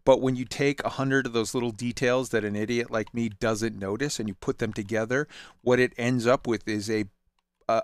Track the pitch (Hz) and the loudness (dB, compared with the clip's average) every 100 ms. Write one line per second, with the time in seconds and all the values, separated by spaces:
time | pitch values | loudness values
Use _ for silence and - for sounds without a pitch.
0 | - 127 131 127 123 - 143 135 117 - | 6 6 6 0 -4 -2 0 0 -4 -2
1 | 135 135 127 117 104 127 120 104 120 - | 0 2 2 -2 0 -2 -4 -4 -6 -2
2 | 123 127 123 113 104 104 107 117 120 113 | 0 0 0 -2 0 -2 -2 -2 -2 -4
3 | 104 117 117 101 117 107 110 107 98 110 | -4 -4 -4 -2 -2 0 -2 -4 -6 -4
4 | 143 - 107 95 - 135 110 110 98 110 | -4 -4 -6 -6 -6 -4 -4 -4 -4 -2
5 | 110 131 151 - - _ 120 123 127 - | 0 -2 -4 -10 -20 _ 2 4 4 0
6 | 120 127 117 135 123 107 - 107 104 110 | -2 2 2 2 2 -4 -2 -4 -2 -2
7 | 101 _ _ _ _ _ - 113 | -4 _ _ _ _ _ -2 -2